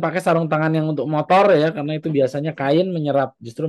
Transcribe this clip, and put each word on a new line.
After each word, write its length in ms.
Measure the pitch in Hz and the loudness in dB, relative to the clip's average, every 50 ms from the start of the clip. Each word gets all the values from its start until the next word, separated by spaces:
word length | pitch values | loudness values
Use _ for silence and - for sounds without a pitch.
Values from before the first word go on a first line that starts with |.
| 170 | -2
pakai 160 | 160 156 185 | -2 -2 -2
sarung 320 | 175 185 165 165 165 151 | 0 0 2 2 0 0
tangan 160 | 156 151 156 156 | 0 0 0 0
yang 240 | 160 160 156 156 | 0 0 0 -2
untuk 160 | 156 139 123 151 | -2 -4 -4 -2
motor 480 | 156 151 151 - 180 190 202 202 185 | -2 -2 0 4 4 4 6 6 4
ya, 160 | 147 151 160 | 4 2 0
karena 240 | - 151 143 147 156 | -2 -4 -6 -6 -6
itu 160 | 156 - 165 | -6 -4 -2
biasanya 400 | 156 143 135 127 - 143 147 160 | 0 0 0 0 -2 -4 -6 -6
kain 400 | 151 - 135 139 151 165 185 190 | -6 -4 0 0 2 2 2 0
menyerap, 400 | 180 165 147 143 139 139 131 - - - | -2 -4 -2 0 0 0 0 -2 -6 -14
justru 240 | 117 117 117 - 160 | -18 -16 -10 -6 -6